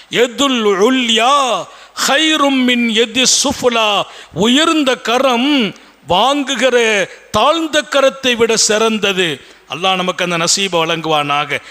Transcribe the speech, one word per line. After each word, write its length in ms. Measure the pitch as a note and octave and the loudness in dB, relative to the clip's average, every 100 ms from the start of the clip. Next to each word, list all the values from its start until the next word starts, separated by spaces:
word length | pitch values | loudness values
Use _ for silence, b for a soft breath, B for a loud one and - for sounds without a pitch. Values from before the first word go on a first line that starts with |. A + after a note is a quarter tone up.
| B | B
"யதுல் 520 | D#3+ B3 G#3+ C#4 B3 | -2 0 0 0 2
உல்யா 1040 | G#3+ G3 A3 C4 A#3+ A3+ A#3+ C#4+ B3+ G3 D3 B B - - | 0 2 2 2 2 2 2 2 0 -2 -6 B B -6 0
ஹைரும் 540 | C4+ D#4 D#4 C#4+ C4+ | 2 2 2 2 2
மின் 240 | B3 B3 A#3 | 2 0 0
யதி 360 | A3 A#3 A3 B3 - | 0 0 0 0 0
சுஃபுலா." 580 | A#3 - B3 A#3 G#3+ G3+ - B B | -2 -2 0 0 0 -2 -4 B B
உயர்ந்த 640 | D3+ G#3+ C4 E4 D#4 C4+ A#3+ | -2 2 2 2 2 0 -2
கரம் 800 | - B3 C4+ A#3 C#4 C#4+ G3+ - B _ - | -2 0 2 0 0 0 -2 -6 B _ -2
வாங்குகிற 1000 | F3+ B3 D4 C4 C4+ B3+ B3 A3+ G#3 F3 B - | 2 2 0 -2 -2 2 2 2 0 -2 B -4
தாழ்ந்த 520 | G#3+ C4 E4 D#4+ D4+ - | 0 2 0 -2 -4 -2
கரத்தை 460 | C#4 C4+ - B3+ A#3 | 0 2 0 -2 0
விட 200 | A3+ A3+ | 0 0
சிறந்தது. 840 | - G#3+ A3+ A3 G3+ F#3 F3 C3+ B B - | 0 0 0 0 -2 -2 -4 -6 B B -16
அல்லாஹ் 260 | C#3+ F#3+ F#3 | -6 -2 -2
நமக்கு 280 | F3+ F3+ | -4 -4
அந்த 140 | F3+ E3+ | -4 -2
நசீபை 420 | E3 G3 G3 E3+ | -2 -2 -2 -2
வழங்குவானாக. 760 | D#3+ E3 D#3+ D3+ D3 C#3+ D3 C3+ B | -2 -2 -2 -2 0 -2 -2 -6 B